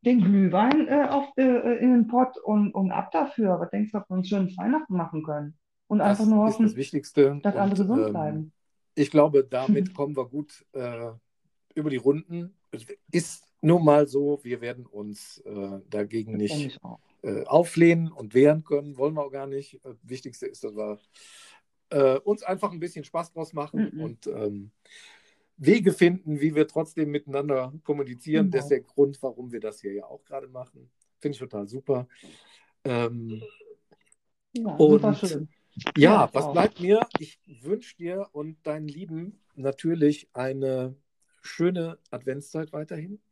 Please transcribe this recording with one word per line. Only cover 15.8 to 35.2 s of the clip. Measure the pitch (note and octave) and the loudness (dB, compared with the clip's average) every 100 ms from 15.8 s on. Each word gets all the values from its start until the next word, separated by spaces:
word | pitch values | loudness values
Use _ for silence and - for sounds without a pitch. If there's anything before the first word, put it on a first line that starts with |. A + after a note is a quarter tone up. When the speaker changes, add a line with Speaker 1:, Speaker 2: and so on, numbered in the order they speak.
| - | -10
Speaker 2:
dagegen | G#2+ G#2 A2 A2 | -8 -6 -6 -8
Speaker 1:
Das | A2 | -4
Speaker 2:
nicht, | G#2 | -4
Speaker 1:
denke | D3 C#3 | -4 -6
ich | - | -10
auch. | - - _ _ | -20 -20 _ _
Speaker 2:
äh, | - G#2 - | -8 -8 2
auflehnen | D3+ F3 - E3+ E3+ E3 | 4 4 4 4 6 0
und | - G#2+ | -8 0
wehren | C3 C#3+ D#3 D#3 | 6 6 4 0
können, | C#3+ D3 C3+ | -4 -4 -4
wollen | C#3+ | -4
wir | D#3 | -4
auch | C#3 | -8
gar | C#3 C#3 | -10 -10
nicht. | C#3 C#3 C3 C3+ | -10 -12 -20 -20
Äh, | A2+ | -20
Wichtigste | A#2+ B2+ - B2 A#2+ | -16 -14 -14 -14 -14
ist, | - A2+ | -12 -14
dass | G#2 | -10
wir, | G#2+ G#2 _ _ - - - _ _ _ _ | -10 -10 _ _ -20 -20 -20 _ _ _ _
äh, | D3 C3+ C3+ | 2 4 2
uns | - G#3 | -2 -4
einfach | - F#3+ G#3 | -2 -4 -4
ein | E3+ | -6
bisschen | E3+ E3 C#3+ | -10 -12 -10
Spaß | E3 E3 | -8 -8
draus | E3 D#3+ | -10 -10
machen | D#3 D3+ - A3 | -8 -8 -4 -4
Speaker 1:
Mhm. | D#3 | -4
Speaker 2:
und, | D#3 A#2 C#3+ | -10 -10 -12
ähm, | - G#2 G2+ G2+ _ _ - - _ _ _ _ _ | -6 -6 -8 -16 _ _ -20 -20 _ _ _ _ _
Wege | C#3+ A3+ F#3 | 4 4 4
finden, | - E3+ F#3 D#3 D3+ | 4 2 2 -6 -2
wie | D3+ | 0
wir | D3+ D3+ | 0 0
trotzdem | D#3+ D#3 - D3+ | -2 -6 -4 -4
miteinander | D3 D3 C#3+ C#3+ C3+ B2+ D3+ - | -4 -6 -6 -2 -2 -4 -10 -6
kommunizieren. | D3 C3+ B2 - D#3 F#3+ | -4 -4 -10 -2 0 2
Speaker 1:
Genau. | - | 0
Speaker 2:
Das | C#3 | 0
ist | |
der | C3+ | -2
Grund, | - - C#3+ C#3+ | -2 0 0 0
warum | C3 A#2 B2 | -10 -10 -14
wir | A#2 | -10
das | G#2+ G#2 | -12 -10
hier | G2+ | -10
ja | G2+ - | -10 -12
auch | C3 _ | -20 _
gerade | C3+ C3+ | -14 -14
machen. | B2+ B2+ C3+ B2+ _ _ _ | -18 -18 _ _ _ _ _
Finde | D3 C#3 | -8 -8
ich | |
total | C#3+ G#2+ G2+ | -10 -10 -10
super. | B2+ - C3 B2+ _ - - _ _ _ _ | -12 -4 -4 -4 _ -20 -20 _ _ _ _
Ähm, | C#3 A#2+ A#2 A#2+ A#2 A2 A2 _ - - _ _ _ _ _ _ _ | -6 -4 -4 -6 -10 -12 -14 _ -20 -20 _ _ _ _ _ _ _
Speaker 1:
Ja, | B3 A3 D3+ | -8 -8 6
Speaker 2:
und | D3+ G3+ | 8 8
Speaker 1:
super | G#3+ | 4
schön. | G3 | 0